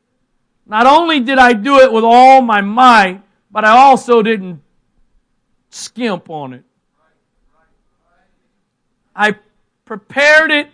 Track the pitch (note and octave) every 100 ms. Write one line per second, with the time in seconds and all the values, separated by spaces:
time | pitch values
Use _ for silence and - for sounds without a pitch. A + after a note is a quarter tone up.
0 | _ _ _ _ _ _ _ G#3+ B3 D4+
1 | E4+ D4+ A#3 C4+ B3 A3+ A#3+ C#4 C4 A3+
2 | A3+ A#3+ C4 C4 A#3+ G#3 G3+ A3+ B3+ A3+
3 | F#3 F#3+ _ _ _ G3+ G#3+ A#3+ C#4 B3+
4 | B3 A#3 G#3+ A3 F#3 D#3 _ _ _ _
5 | _ _ _ _ _ _ _ - - A3
6 | A#3+ F3+ - D#3 C3 B2 _ _ _ _
7 | _ _ _ _ _ _ _ _ _ _
8 | _ _ _ _ _ _ _ _ _ _
9 | _ F#3+ G#3 G#3 _ _ _ _ _ G#3+
10 | _ C4 D4 D#4 D#4 D4 D4